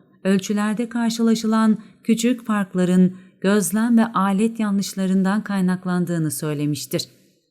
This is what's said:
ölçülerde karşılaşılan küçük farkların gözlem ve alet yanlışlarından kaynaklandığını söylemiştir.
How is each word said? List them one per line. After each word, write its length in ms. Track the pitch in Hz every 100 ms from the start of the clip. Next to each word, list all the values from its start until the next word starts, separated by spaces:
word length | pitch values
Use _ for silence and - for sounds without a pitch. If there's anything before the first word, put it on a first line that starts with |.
| _ _
ölçülerde 640 | 185 196 190 208 208 214 233
karşılaşılan 920 | 233 233 226 226 226 220 220 220 214 - -
küçük 420 | - 226 233 254 -
farkların 680 | 208 190 185 180 185 185 - - _
gözlem 580 | 190 208 175 220 233 233
ve 80 | 226
alet 540 | - 196 190 226 226
yanlışlarından 840 | 214 196 185 190 185 190 190 208
kaynaklandığını 840 | 214 202 180 185 180 175 170 170 156
söylemiştir. 800 | - 156 147 147 143 - 170 - _ _ _ _